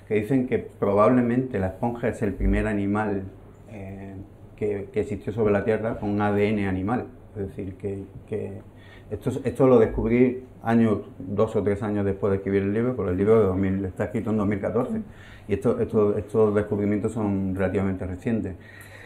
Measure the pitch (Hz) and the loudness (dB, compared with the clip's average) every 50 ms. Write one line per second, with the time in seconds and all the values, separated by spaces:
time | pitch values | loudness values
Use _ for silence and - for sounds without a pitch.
0 | - - 110 104 107 - 139 131 123 - 120 101 - - - - - 101 101 101 | -8 -2 0 0 0 2 2 2 2 2 0 -2 -2 -4 -8 -4 0 2 4 6
1 | 107 117 127 123 120 117 117 127 131 131 - 98 95 92 - - - 117 117 - | 6 6 6 4 4 2 2 0 0 0 -2 -2 -2 -2 -4 -2 -4 -4 -4 -2
2 | - 117 101 - 120 101 92 - 101 98 98 104 104 107 104 101 98 98 101 104 | -2 -4 -2 -2 -4 -4 -2 0 0 2 2 2 0 0 -2 -2 0 0 0 0
3 | 107 104 101 98 95 95 - - - - - - - - 117 104 98 95 98 98 | 0 -2 -2 -4 -6 -8 -14 -18 -20 -20 -20 -20 -20 -16 -14 -14 -12 -12 -12 -12
4 | 98 98 98 98 98 - - - - - - - 107 104 101 98 98 - - 107 | -14 -14 -14 -14 -16 -16 -18 -20 -20 -18 -10 -4 -4 -2 -2 -2 -6 -6 -4 -4
5 | 98 - 104 92 - - 98 117 110 104 101 101 92 110 110 104 107 113 123 - | -2 -2 -4 -8 -6 -6 -2 0 2 4 4 2 2 2 0 0 0 -2 -4 -4
6 | 107 104 104 104 104 104 101 101 104 104 110 104 98 98 95 92 95 101 123 113 | -4 -2 -2 0 0 2 2 2 2 2 2 0 -2 -2 -2 -2 -2 -2 -2 -2
7 | 101 - - - - - - 107 98 95 - - 98 92 92 - - 101 98 98 | -4 -6 -12 -20 -20 -16 -10 -10 -10 -8 -8 -10 -10 -10 -10 -8 -8 -8 -8 -8
8 | 95 - - - - - 107 101 101 98 98 98 - - - - - - - - | -10 -12 -16 -18 -12 -8 -8 -6 -6 -8 -10 -12 -16 -18 -20 -20 -20 -20 -20 -20
9 | - - 107 - - 127 120 139 - 120 - - 143 131 127 117 110 107 - - | -16 -12 -10 -6 -4 -4 -4 -4 -4 -4 0 4 6 6 8 8 6 4 2 -2
10 | 107 113 117 123 127 127 123 - - - - - - 113 113 117 113 110 104 98 | 0 2 4 4 4 4 2 -2 -10 -14 -18 -8 -2 2 4 4 6 4 4 0
11 | - - - - 95 95 101 98 110 110 - 110 95 104 101 98 110 104 104 104 | -2 -8 -14 -14 -10 -6 0 0 0 2 2 0 0 0 0 0 -2 -2 -2 0
12 | 98 98 95 - - 104 98 95 95 98 98 98 98 98 101 113 117 127 123 - | 0 0 -2 0 0 0 0 0 0 0 0 0 0 0 0 0 0 -2 -2 -2
13 | 95 92 90 92 98 104 113 113 107 95 92 92 98 95 95 95 98 92 90 - | -2 -2 0 2 4 4 6 6 6 4 2 0 0 0 0 -2 -2 -4 -4 -4
14 | 107 - - 113 101 107 107 107 101 98 104 98 104 95 90 113 127 - 113 113 | -6 -4 -4 -4 -2 -2 0 0 0 0 -2 -2 -2 -2 0 0 -2 -2 -4 -6
15 | 107 - - - - - - - - - 101 98 - - 107 - 113 - - 110 | -6 -8 -14 -20 -20 -20 -20 -16 -6 -4 -4 0 0 0 0 0 -2 0 2 2
16 | 104 104 101 107 - - - 113 110 107 101 107 101 - - 101 101 101 104 104 | 4 4 2 0 -4 -2 2 2 4 4 4 2 0 0 -2 0 0 0 0 0
17 | 95 107 - 117 107 101 98 98 95 95 92 92 95 92 90 98 95 98 95 92 | -2 -4 -4 -2 -2 -2 0 0 -2 -2 -2 -2 -2 0 0 0 0 -2 -2 -4
18 | 98 90 92 90 - 123 117 110 95 92 87 - - - - - - - - - | -6 -8 -8 -6 -4 -2 -2 -2 -2 -4 -8 -10 -16 -20 -20 -20 -20 -20 -20 -20
19 | - | -20